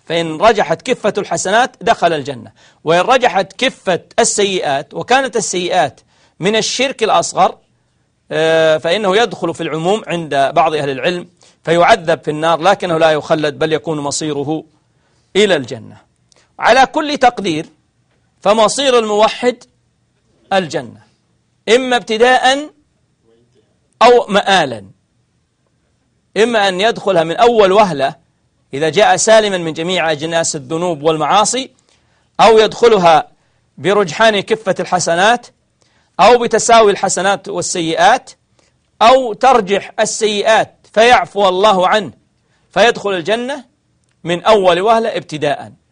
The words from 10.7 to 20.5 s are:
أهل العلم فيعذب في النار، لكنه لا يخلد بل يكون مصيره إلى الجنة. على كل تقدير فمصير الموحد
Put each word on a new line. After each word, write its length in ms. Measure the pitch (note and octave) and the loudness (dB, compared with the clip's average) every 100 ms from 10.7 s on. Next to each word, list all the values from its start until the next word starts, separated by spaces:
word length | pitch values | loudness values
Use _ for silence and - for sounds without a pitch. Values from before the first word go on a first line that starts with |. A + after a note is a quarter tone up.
أهل 160 | D3+ C#3+ | -2 -4
العلم 400 | C3 C#3+ F3+ F3 _ _ _ | -4 -4 -6 -10 _ _ _
فيعذب 600 | - E3+ E3+ - D#3+ D#3+ | -2 2 4 2 0 -4
في 80 | - | -4
النار، 300 | D3+ D#3+ D#3+ | -4 -2 0
لكنه 360 | F3 F#3 F#3 D#3+ | 0 0 -2 0
لا 140 | D#3+ | 2
يخلد 480 | D3+ - D#3+ D3+ C3 | 0 -2 -2 -2 -4
بل 140 | D#3 | -4
يكون 260 | D3+ - D3+ | -4 -4 -6
مصيره 640 | C#3+ - D#3 C#3+ C#3 D#3 - _ _ _ _ _ _ F#3+ | -6 -6 -6 -6 -6 -8 -10 _ _ _ _ _ _ 0
إلى 200 | G#3 E3 | 2 0
الجنة. 420 | B2 A#2+ G#2 G#2 _ _ _ _ _ - | -4 -12 -16 -20 _ _ _ _ _ -2
على 260 | F3+ B3 B3+ | 2 4 2
كل 320 | D4 D4 D4 | 0 -4 0
تقدير 480 | B3 A#3+ G3 D#3 E3 _ _ _ _ _ _ _ | 0 0 -4 -6 -8 _ _ _ _ _ _ _
فمصير 580 | F#3 A3 G#3+ - C#4 A#3+ | 0 2 2 0 0 0
الموحد 640 | G#3+ G#3 A3 - B3 A#3+ - _ _ _ _ _ _ _ - | 0 0 0 0 -4 -6 -10 _ _ _ _ _ _ _ -4